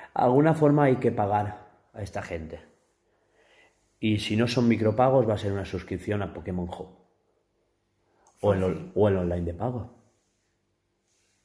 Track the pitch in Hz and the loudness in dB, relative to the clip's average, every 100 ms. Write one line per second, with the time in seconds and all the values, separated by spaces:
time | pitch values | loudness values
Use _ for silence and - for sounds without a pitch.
0 | - - 123 131 156 160 147 147 143 131 | -8 0 4 4 4 4 4 4 4 2
1 | 120 117 104 104 104 - - _ _ 113 | 0 0 0 0 -2 -8 -16 _ _ -14
2 | 98 101 92 85 80 85 - _ _ _ | -12 -10 -10 -10 -10 -16 -20 _ _ _
3 | _ _ _ _ _ _ _ _ _ _ | _ _ _ _ _ _ _ _ _ _
4 | 110 107 - 107 117 131 120 107 110 110 | -2 0 0 -2 0 2 2 2 2 2
5 | 131 135 113 104 101 98 92 92 - 95 | 4 4 2 0 -2 -4 -6 -8 -8 -8
6 | - 104 95 90 87 90 87 - - - | -4 -4 -4 -8 -8 -6 -6 -10 -14 -20
7 | _ _ _ _ _ _ _ _ _ _ | _ _ _ _ _ _ _ _ _ _
8 | _ _ _ _ 104 95 92 80 - - | _ _ _ _ 0 2 0 -2 -4 2
9 | 104 95 87 87 85 85 113 123 101 - | 2 2 0 -2 -4 -6 -6 -6 -10 -16
10 | _ _ _ _ _ _ _ _ _ _ | _ _ _ _ _ _ _ _ _ _
11 | _ _ _ _ | _ _ _ _